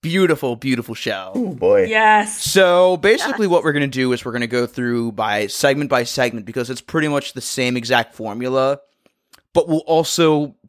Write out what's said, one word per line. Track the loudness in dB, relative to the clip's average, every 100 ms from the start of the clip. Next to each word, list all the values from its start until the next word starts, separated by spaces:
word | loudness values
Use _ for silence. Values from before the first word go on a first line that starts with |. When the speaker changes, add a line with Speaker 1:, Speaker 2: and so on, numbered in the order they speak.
Speaker 1:
beautiful, | -2 2 2 2 -2 -4
beautiful | -2 -4 -4
show. | -8 -6 -6 -6
Speaker 2:
Oh, | -6 -6
boy. | 0 4 4 4
Speaker 3:
Yes. | 4 4 4 2 -6
Speaker 1:
So | 0 4 4 6 4 4
basically | 2 2 0 -2 2
Speaker 4:
Yes. |
Speaker 1:
what | 2
we're | 2
gonna | 0 -2
do | -2 0
is | -2
we're | -4
gonna | -6 -4
go | -2
through | -4 -4 -4 -2 -4
by | -4 -2 -2 -2
segment | 0 2 2 0
by | -2
segment, | -2 -2 -2 -2 -8
because | -8 -6
it's | -8
pretty | -6 -2 0
much | -2 -4
the | -10
same | -8 -4 -2 -2
exact | 0 0 0
formula, | -8 -10 -6 -2 0 0 -2 _ _ _ _ _ _ _
but | -2 0
we'll | -2
also | 2 0 2 2 2 2 -2 -10